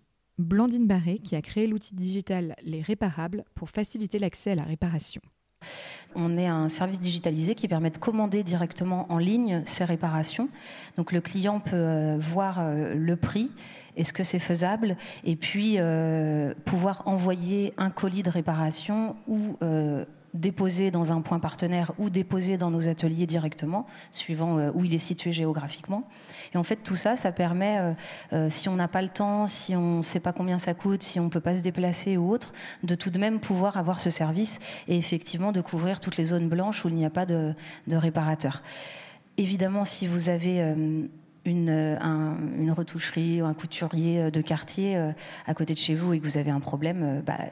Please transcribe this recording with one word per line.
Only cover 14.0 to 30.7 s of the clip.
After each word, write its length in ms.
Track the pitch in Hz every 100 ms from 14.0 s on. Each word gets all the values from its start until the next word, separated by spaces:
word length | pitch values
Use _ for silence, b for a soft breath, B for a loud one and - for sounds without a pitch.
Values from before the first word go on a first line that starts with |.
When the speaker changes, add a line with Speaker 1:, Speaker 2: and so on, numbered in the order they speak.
| 165
Speaker 2:
que 120 | -
c'est 160 | 180 180
faisable, 560 | 170 170 180 220 220 175 B B
et 140 | - 160
puis, 380 | - 202 214 208
euh, 800 | 165 160 160 160 156 151 143 -
pouvoir 380 | - 185 190 190 202
envoyer 680 | 190 180 180 175 202 202 -
un 140 | 190
colis 320 | - 190 185
de 80 | 180
réparation 840 | 170 165 160 156 151 - 214 220 214 -
ou, 280 | 214 208 -
euh, 420 | 165 156 151 139 - - -
déposer 560 | 170 185 180 185 180 190
dans 220 | 175 160
un 80 | 165
point 180 | 160 170
partenaire 540 | 165 - 175 175 170 170
ou 100 | 208
déposer 480 | 185 185 190 180 190
dans 140 | 175
nos 180 | 165 165
ateliers 380 | 160 165 160 175
directement, 600 | 165 156 - 151 196 262 B B
suivant, 480 | - - 160 165 160
euh, 120 | 147
où 100 | 180
il 120 | 180
est 40 | 165
situé 320 | - 175 175
géographiquement. 800 | 165 160 156 143 - - 202 - B B B B
Et 20 | 180
en 60 |
fait, 140 | 170 220
tout 200 | - 185
ça, 200 | 214 254
ça 160 | 185
permet, 460 | 175 175 175 202 208
euh, 140 | 175 165 B B B
euh, 160 | 160 156
si 220 | 156 190
on 60 | 185
n'a 120 | 175
pas 140 | 185
le 80 | 190
temps, 360 | - 202 208 208
si 300 | 208 - 180
on 220 | 170 170
ne 40 |
sait 180 | 165 175
pas 120 | 180
combien 240 | 175 180 180
ça 160 | 180